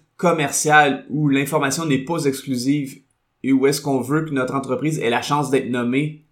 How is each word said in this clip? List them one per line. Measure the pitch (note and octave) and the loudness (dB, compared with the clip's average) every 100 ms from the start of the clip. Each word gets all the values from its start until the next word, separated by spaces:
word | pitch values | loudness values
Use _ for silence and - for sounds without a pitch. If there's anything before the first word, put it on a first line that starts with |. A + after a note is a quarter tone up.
| _ - | _ -2
commercial | F3 D#3+ C#3 - D#3 D3+ D3 C3 - | 0 2 0 -2 4 6 6 2 -4
où | D3 D3 | 0 2
l'information | C3+ C#3+ D3+ D3 E3 E3 | 2 2 0 0 -2 0
n'est | C3 D3 | 0 0
pas | E3 C#3 | -2 -2
exclusive | C3+ C#3 B2 B2+ D3 C3+ - _ _ _ _ | -2 -4 -4 0 -2 -2 -12 _ _ _ _
et | B2+ | 0
où | C3+ C#3 | 2 2
est-ce | D3 | 0
qu'on | D3+ C3 | -2 -2
veut | A#2 D3+ D#3 | 0 -2 -2
que | |
notre | C3+ B2+ | -2 -2
entreprise | C#3 B2 B2+ D3 D3+ | -4 -4 -2 -2 -2
ait | A#2 | 0
la | A#2+ | -2
chance | B2+ D3 C3 | 0 -2 0
d'être | C3+ A2+ | 0 0
nommée, | B2 A#2+ C3+ D3+ - _ | -2 -2 -2 -2 -6 _